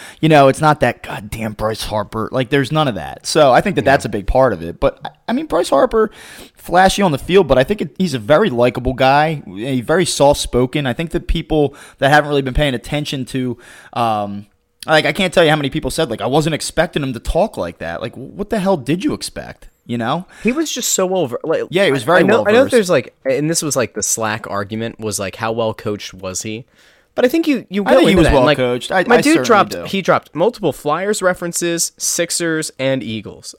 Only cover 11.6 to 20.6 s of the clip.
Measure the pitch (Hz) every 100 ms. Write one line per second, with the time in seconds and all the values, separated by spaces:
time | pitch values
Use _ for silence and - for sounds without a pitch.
11.6 | 143 - - _ 139 147 151 147 135 127
12.6 | 147 123 - 147 147 139 123 135 127 120
13.6 | - - - - 117 107 101 101 104 _
14.6 | _ _ - 156 147 156 185 - 160 151
15.6 | 139 156 131 143 160 110 117 143 156 151
16.6 | - - 165 175 135 123 - 160 220 -
17.6 | 87 - 82 85 113 - 127 107 202 226
18.6 | 185 185 120 175 277 104 - - 65 -
19.6 | - _ - 120 113 160 185 - 208 262